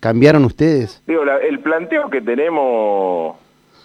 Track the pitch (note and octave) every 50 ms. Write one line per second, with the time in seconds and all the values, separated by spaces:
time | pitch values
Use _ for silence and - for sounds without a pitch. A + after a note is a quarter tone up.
0 | - A2+ A2+ A#2 C3+ D3 D#3 D3 C3 A2+ - - D3+ E3 D#3 C3 A2+ - - -
1 | _ - E3 D#3+ C#3+ C#3+ C#3 C#3 C#3+ D#3 C#3+ - - D3+ D#3+ E3 E3+ E3+ D#4+ D4+
2 | D4 - C#3 C3 A2 A#2 A#2+ C3 D3+ E3+ E3 D3 C3+ B2+ A#2+ A2 G#2+ G#2 G2+ G2
3 | F#2+ F#2 F2+ E2+ E2 D#2+ E2 - _ _ _ _ _ _ _ _